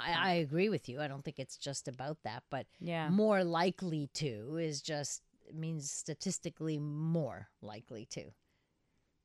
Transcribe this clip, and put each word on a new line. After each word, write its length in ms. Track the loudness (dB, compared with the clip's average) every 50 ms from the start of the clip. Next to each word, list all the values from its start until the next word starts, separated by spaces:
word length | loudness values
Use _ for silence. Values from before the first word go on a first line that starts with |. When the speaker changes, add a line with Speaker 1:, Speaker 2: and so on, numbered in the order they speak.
Speaker 1:
I, 40 | 4
Speaker 2:
camp. 140 | 2 2 4 4
Speaker 1:
I 80 | 4 4
agree 340 | 4 4 2 4 4 4 4
with 200 | 2 0 -2 -4
you. 120 | -4 -4
I 60 | -4
don't 180 | -4 -4 -6 -8
think 140 | -8 -8 -8
it's 180 | -8 -8 -8
just 300 | -8 -6 -6 -6 -4 -6
about 320 | -6 -6 -6 -6 -6 -6 -6 -6
that, 180 | -8 -8 -8 -6 _
but 160 | -6 -6 -6 -8 _ -8
Speaker 2:
Yeah. 280 | -4 -2 -2 0 2 4
Speaker 1:
more 360 | 6 6 8 8 6 6 6
likely 640 | 4 4 4 4 4 2 0 -2 0 0 0 -2 -2 -4
to 420 | -2 -2 -2 -2 -4 -6 -4 -2
is 260 | -2 0 -2 -2 -4
just, 400 | -4 -2 -2 -2 -2 -4 -6 -8 -10 _ _ _ _ -12
means 400 | -8 -6 -4 -4 -4 -4 -4 -6
statistically 880 | -6 -6 -6 -6 -6 -4 -2 -4 -4 -2 -4 -6 -6 -2 -2 -2 0 0
more 680 | 0 -2 -2 0 2 2 4 2 2 0 -2 -6 -10 -14 _ _
likely 460 | -12 -10 -10 -12 -12 -10 -10 -10 -10
to. 260 | -8 -8 -8 -8 -10 -16 _ _ _ _ _ _ _ _ _ _ _ _ _ _ _ _ _